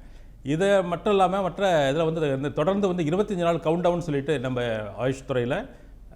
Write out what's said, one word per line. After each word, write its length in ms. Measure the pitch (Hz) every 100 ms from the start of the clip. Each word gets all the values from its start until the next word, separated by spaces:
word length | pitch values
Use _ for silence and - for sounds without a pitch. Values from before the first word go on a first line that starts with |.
| - - - -
இதை 400 | 131 156 196 202
மட்டும் 280 | 175 170 214
இல்லாம 300 | 202 180 196
மற்ற 500 | 185 - 196 165 135
இதுல 220 | 147 160
வந்து 220 | 165 151 135
இந்த 140 | 143
தொடர்ந்து 380 | 151 156 196 202
வந்து 160 | 175
இருபத்தஞ்சு 340 | 156 185 208 185
நாள் 180 | 170 170
கவுண்ட் 260 | 156 170
டவுன் 200 | 170 175
சொல்லிட்டு 380 | - 143 139 147
நம்ம 220 | 127 123 120 110 104 98
ஆயுஷ் 280 | 127 131 -
துறையில, 420 | 127 120 165 262 - - - -